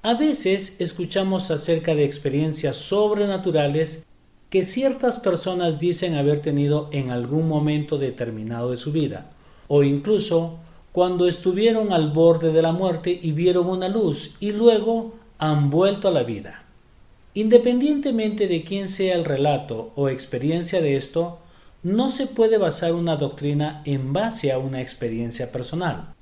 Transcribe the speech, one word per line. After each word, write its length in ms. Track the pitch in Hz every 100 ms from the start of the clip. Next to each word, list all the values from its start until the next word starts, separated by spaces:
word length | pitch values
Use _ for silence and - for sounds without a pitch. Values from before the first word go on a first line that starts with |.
A 120 | 214
veces 640 | 233 302 269 185 196 196 -
escuchamos 720 | 175 - 170 196 190 190 -
acerca 420 | 151 - 160 160
de 100 | 151
experiencias 760 | 143 143 139 139 156 147 143 -
sobrenaturales 1300 | - 196 208 208 202 190 190 160 143 151 156 - - _ _ _ _
que 140 | 190
ciertas 560 | 180 247 269 262 247 233
personas 580 | 196 170 185 180 170 147
dicen 380 | 175 170 180 151
haber 240 | 143 147
tenido 480 | 151 143 143 147 147
en 220 | 143 127
algún 340 | 123 120 151 160
momento 500 | 151 151 151 147 143
determinado 760 | 135 123 117 110 110 117 123
de 40 | 123
su 140 | 156
vida, 400 | 156 143 92 - - - - -
o 160 | 143
incluso 760 | 143 143 202 214 - 165 165 - - - -
cuando 380 | - 180 180 180
estuvieron 640 | 175 185 185 226 220 208
al 180 | 175 151
borde 400 | 151 170 165 160
de 120 | 156
la 100 | 165
muerte 440 | 170 185 165 180 175
y 80 | 165
vieron 380 | 151 180 180 175
una 200 | 185 185
luz 480 | 220 190 143 - -
y 100 | 208
luego 600 | 208 233 214 214 226 226 - - -
han 320 | 156 147 143
vuelto 380 | 156 196 202 196
a 20 |
la 140 | 160
vida. 400 | 120 104 - - - - _ _ - - -
Independientemente 1120 | 196 220 240 233 247 294 285 285 226 214 208 196
de 160 | 170
quién 240 | 160 196 190
sea 260 | - 190
el 100 | 180
relato 680 | 160 135 147 139 - 113 113
o 140 | - 139
experiencia 720 | 131 - 123 143 165 170 185
de 160 | 151 135
esto, 420 | - 165 170 170 - - - -
no 240 | 170 214 269
se 180 | 269 262
puede 320 | - 226 220
basar 360 | 180 156 170
una 200 | 170 170
doctrina 680 | 151 139 - 143 147 147 151
en 280 | - 139 131
base 380 | 151 226 226 143
a 80 | 131
una 220 | 135 131
experiencia 720 | 123 - 120 113 120 113 123
personal. 640 | 123 120 165 180 90 - -